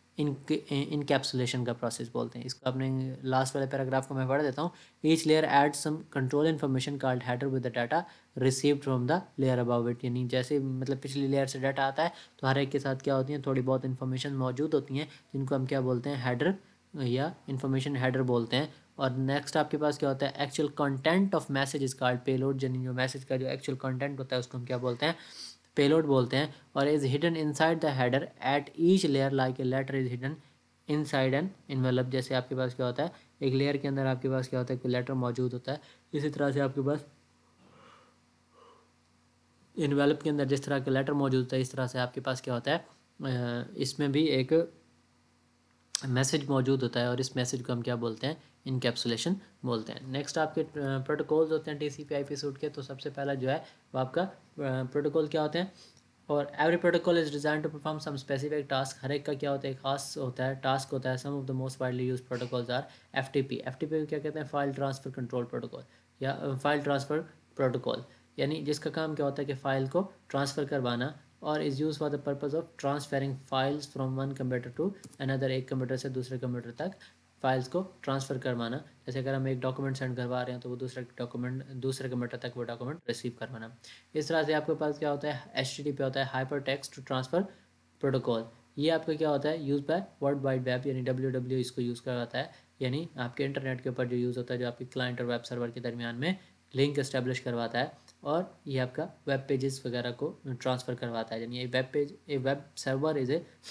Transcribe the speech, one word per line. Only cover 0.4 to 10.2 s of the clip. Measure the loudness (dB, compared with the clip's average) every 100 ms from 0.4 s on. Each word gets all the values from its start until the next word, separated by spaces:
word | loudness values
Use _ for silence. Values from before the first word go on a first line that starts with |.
| -2 -2 0
इनकैप्सुलेशन | -2 0 -2 2 2 2 0 0 0
का | -2
प्रोसेस | -2 -2 -4 -6
बोलते | -4 -4 -6
हैं। | -10
इसको | -6 -4
आपने | -2 0 -2 -4 -4
लास्ट | 0 2 2 0
वाले | -2
पैराग्राफ | -2 0 0 0
को |
मैं | -2 2
पढ़ | 2
देता | 2 0
हूँ। | -4 -4 -20 _
Each | 4 4 6
layer | 6 6
adds | 6 6 4 -2
some | -4 -4 -2
control | 2 4 4
information | 2 2 0 0 -2
called | 0 0 0
header | -2 0
with | 0
the | -2
data | -2 2 0 0 -10 _ 2
received | 2 4 4 4
from | 2 2 4
the | 2 0 0
layer | 2 4 4
above | 2 2
it। | -2
यानी | -2 -2